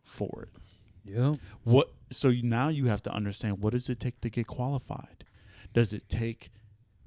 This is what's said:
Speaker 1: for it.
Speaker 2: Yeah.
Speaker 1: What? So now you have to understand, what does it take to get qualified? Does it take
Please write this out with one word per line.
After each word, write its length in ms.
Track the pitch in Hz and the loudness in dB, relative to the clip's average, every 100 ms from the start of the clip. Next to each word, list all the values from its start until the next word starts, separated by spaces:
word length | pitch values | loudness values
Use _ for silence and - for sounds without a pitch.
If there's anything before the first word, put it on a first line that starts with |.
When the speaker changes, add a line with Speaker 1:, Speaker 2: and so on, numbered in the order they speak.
Speaker 1:
for 420 | - - - - | -14 -8 -6 -8
it. 60 | - - - - - - 98 | -14 -18 -20 -20 -20 -20 -6
Speaker 2:
Yeah. 300 | 107 135 151 - - | 0 2 0 -6 -4
Speaker 1:
What? 280 | 113 127 - - - | 6 6 6 -2 -14
So 200 | - 135 | 0 4
now 380 | 123 120 117 147 | 4 2 2 2
you 160 | 151 127 | 2 2
have 180 | 107 | 0
to 80 | - | -2
understand, 480 | - 101 98 110 98 | -4 -4 -4 -4 0
what 100 | 104 | 0
does 160 | 123 123 | 0 -2
it 100 | 120 | -4
take 220 | 123 - | -6 -4
to 80 | 117 | -4
get 180 | 123 113 | -4 -4
qualified? 760 | - 127 135 - - - - - - - - - | -4 -2 -4 -6 -10 -12 -20 -20 -20 -20 -20 -2
Does 180 | 117 107 | 2 2
it 160 | 104 - | 0 -4
take 440 | - 113 113 - - - - _ _ | -2 -2 -6 -14 -20 -20 -20 _ _